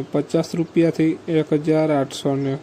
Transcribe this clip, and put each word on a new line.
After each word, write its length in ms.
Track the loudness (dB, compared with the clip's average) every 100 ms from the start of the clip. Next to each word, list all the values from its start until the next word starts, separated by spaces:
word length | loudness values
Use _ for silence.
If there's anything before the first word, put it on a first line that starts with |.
| -2
પચાસ 380 | -4 0 -2 -2 -4
રૂપિયાથી 540 | -2 2 2 2 0 0 -2
એક 220 | -2 0 0 2
હજાર 220 | 2 2
આઠસો 440 | 0 0 -4 -2 -2
ને 180 | -2 -4